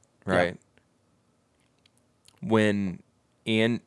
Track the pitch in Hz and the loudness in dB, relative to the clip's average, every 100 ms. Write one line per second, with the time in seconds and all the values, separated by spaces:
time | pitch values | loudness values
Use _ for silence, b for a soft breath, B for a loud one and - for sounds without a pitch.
0 | _ _ - 92 87 - _ _ _ _ | _ _ -2 0 0 -4 _ _ _ _
1 | _ _ _ _ _ _ _ _ _ _ | _ _ _ _ _ _ _ _ _ _
2 | _ _ _ _ 92 110 107 101 95 87 | _ _ _ _ -2 2 2 0 -4 -8
3 | _ _ _ _ - 110 113 117 | _ _ _ _ -2 0 0 -2